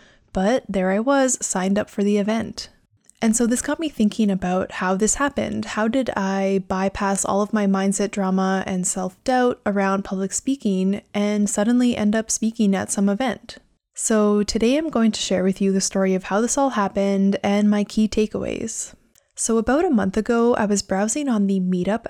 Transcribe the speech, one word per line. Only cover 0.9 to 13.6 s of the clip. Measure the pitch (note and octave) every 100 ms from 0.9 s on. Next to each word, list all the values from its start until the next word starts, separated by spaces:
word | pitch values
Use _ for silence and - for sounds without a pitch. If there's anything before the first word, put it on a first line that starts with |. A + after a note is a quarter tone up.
I | G3
was, | B3 C#4 C4 B3
signed | - F#3+ F#3 G3
up | G#3+
for | -
the | G3+ G#3
event. | G3+ A3+ - - - _ _ _ _ -
And | A3+ A3
so | A#3
this | A#3+
got | - D4+
me | D#4+
thinking | - G#3 - G#3
about | F#3+ F3+ F#3 -
how | - F#3
this | F#3+ G#3+ -
happened. | C#4+ C#4 G#3+ G#3+ G#3+
How | - A3
did | C4+ A#3+ -
I | F#3+ G3 F#3+ G3 F#3+
bypass | F#3 G3 - G3 G3 -
all | G3
of | G#3
my | G#3+ G3+
mindset | F#3+ G3 G3 G3+
drama | G3+ F#3+ F#3+ F#3+ F#3+ -
and | F#3 F3+
self-doubt | G3 F#3 - - B3+ B3 - -
around | G3 G3 G3
public | G3 F#3+ G3
speaking | - - C#4 G#3 F#3 F#3+ G3+ -
and | G#3 G#3 G#3 G#3
suddenly | - G#3 B3 B3 -
end | G#3 A3
up | A3
speaking | - A3 A3+ G3+ F#3+
at | G3+
some | - G3
event? | G3+ C4 - - -